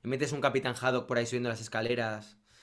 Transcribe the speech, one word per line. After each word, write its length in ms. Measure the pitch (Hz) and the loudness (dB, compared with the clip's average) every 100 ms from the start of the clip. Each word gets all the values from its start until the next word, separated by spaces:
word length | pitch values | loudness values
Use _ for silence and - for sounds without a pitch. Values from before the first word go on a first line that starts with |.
y 40 | 120 | -4
metes 240 | 131 143 | -2 0
un 80 | 143 | 0
Capitán 320 | 139 135 131 117 | 2 2 0 0
Haddock 240 | 127 127 - | 2 2 2
por 140 | 120 | 2
ahí 80 | 117 | 2
subiendo 220 | 123 123 | 0 -2
las 120 | 113 | -4
escaleras, 760 | 113 113 113 120 113 107 104 - _ - | -4 -2 0 2 0 -4 -10 -20 _ -20